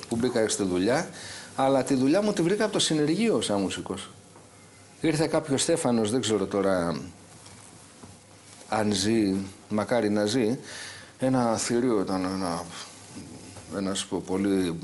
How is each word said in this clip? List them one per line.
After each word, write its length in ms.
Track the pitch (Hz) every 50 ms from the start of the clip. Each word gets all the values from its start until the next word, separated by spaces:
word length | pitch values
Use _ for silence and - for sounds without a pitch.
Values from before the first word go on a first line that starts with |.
| - -
που 60 | 120
μπήκα 340 | 113 117 123 - 117 110 104
στη 140 | - - 104
δουλειά, 440 | 92 90 90 92 110 127 156 185 - - - - - - - - - -
αλλά 280 | - 135 135 139 131 127
τη 100 | 135 139
δουλειά 280 | 127 127 135 160 196
μου 120 | 214 214 202
τη 80 | -
βρήκα 220 | 165 170 202 208 226
από 100 | 208 -
το 60 | 170
συνεργείο 600 | - - 165 151 151 147 165 190 226 226 180 120
σαν 200 | 98 - 104 101
μουσικός. 480 | 95 87 - 90 - - 95 98 - - - - - - - - - - - - - - - - - - - -
Ήρθε 260 | - 160 151 151 160
κάποιος 340 | 143 - 156 151 - 135 123
Στέφανος, 500 | - - 170 - - 127 120 113 110 104
δεν 100 | 113 131
ξέρω 240 | 117 107 110 98 98
τώρα 500 | 95 101 101 95 98 95 90 85 85 80 67 - - - - - - - - - - - - - - - - - - - - - - - - - - - - - - - - - -
αν 220 | 107 110 107 107 104
ζει, 420 | 98 92 107 113 113 104 98 95 98 95 95 - - - -
μακάρι 400 | 104 107 101 - 127 120 107 104
να 160 | 104 107 104
ζει, 320 | 104 110 135 117 107 127 143 - - - - - - - - - - - -
ένα 380 | 131 131 131 127 120 117 110
θηρίο 420 | 107 - - 120 120 123 127 113 101
ήταν, 220 | 92 87 95 92 92
ένα, 400 | 92 95 92 95 87 82 85 85 85 85 - - - - - - - - 95 95 - - - - - - - - - -
ένας 280 | 98 98 95 98 98 -
πο-, 160 | - 98 90 87
πολύ 500 | - 92 95 98 101 98 95 92 85 82 82